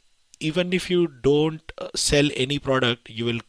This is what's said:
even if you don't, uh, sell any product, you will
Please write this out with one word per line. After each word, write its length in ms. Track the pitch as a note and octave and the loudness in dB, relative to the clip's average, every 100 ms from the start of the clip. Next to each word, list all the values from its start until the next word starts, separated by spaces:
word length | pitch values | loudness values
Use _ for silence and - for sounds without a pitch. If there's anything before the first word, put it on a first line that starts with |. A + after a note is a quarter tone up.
| _ _ _ - | _ _ _ -8
even 340 | D#3 E3+ F3+ | -4 -2 -2
if 160 | F3+ - | -2 0
you 180 | F3 E3 | 0 0
don't, 640 | B2+ C3+ D3 D#3 D#3 - - | 0 2 4 2 -4 -12 -14
uh, 100 | F3+ - | -8 -4
sell 340 | - C#3+ C#3+ - | 2 4 2 0
any 240 | C3 C#3+ | -2 -2
product, 500 | C3+ C3 A#2+ A#2+ - | 0 2 2 -2 -8
you 160 | A2+ A#2 | -6 -4
will 140 | A#2 | -4